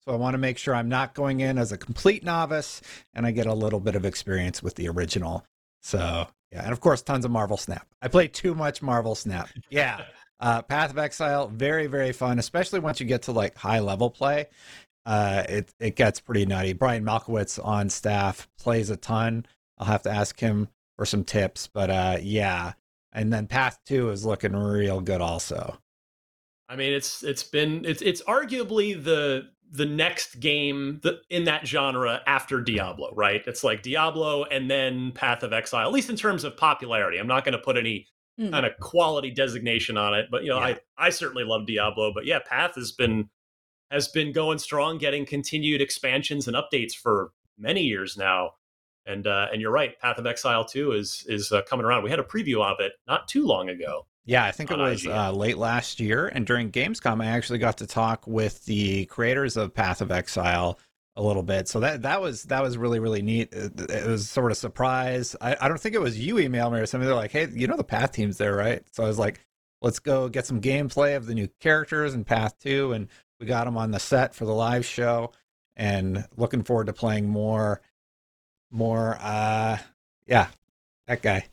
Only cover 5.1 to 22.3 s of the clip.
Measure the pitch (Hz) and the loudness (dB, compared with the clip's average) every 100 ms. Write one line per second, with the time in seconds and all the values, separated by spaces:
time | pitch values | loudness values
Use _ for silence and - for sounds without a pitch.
5.1 | - 85 85 - _ _ _ - 98 85 | -2 -2 -6 -8 _ _ _ -4 -2 0
6.1 | 85 80 _ _ 85 92 120 175 131 - | -2 -4 _ _ -10 -6 2 2 2 0
7.1 | 135 123 117 104 101 - 95 - _ 127 | -2 0 0 0 -2 -4 -10 -10 _ 2
8.1 | 175 160 - 185 160 151 - 139 120 113 | 4 4 0 -4 -2 -4 -4 0 0 0
9.1 | 107 110 92 82 - - 139 135 104 - | -4 -4 -6 -8 -12 -4 0 0 -2 -12
10.1 | - - _ 117 117 113 143 156 139 151 | -18 -20 _ 0 0 0 0 0 0 -4
11.1 | - 156 143 131 110 139 156 151 139 131 | -2 0 2 0 -2 0 2 0 0 0
12.1 | 123 127 120 117 170 180 190 156 - 120 | 0 0 0 0 0 0 0 -2 -2 0
13.1 | 123 - 113 101 - 98 113 101 98 120 | -2 0 0 0 -2 0 0 2 2 0
14.1 | - 135 147 147 _ - - - _ - | 2 0 0 -2 _ -20 -20 -20 _ 0
15.1 | 107 101 98 92 101 - _ 113 - 117 | 2 2 2 0 -2 -4 _ -4 4 4
16.1 | - - 113 98 95 95 90 131 117 107 | 4 -2 0 2 2 0 2 2 2 0
17.1 | 110 - 113 98 - 101 104 101 - 107 | -2 0 -2 -2 -4 -2 0 0 0 0
18.1 | 101 98 90 - _ - 117 104 104 - | 2 0 -2 -10 _ 0 0 0 -4 -2
19.1 | 113 113 113 117 _ _ _ 95 107 - | 0 2 -2 -6 _ _ _ 0 2 2
20.1 | 104 104 - 113 104 104 _ _ - 104 | 0 0 0 2 2 0 _ _ -6 0
21.1 | 104 92 110 95 - - - 95 95 92 | 0 0 2 0 -2 -10 -2 0 2 2
22.1 | 92 95 | 0 0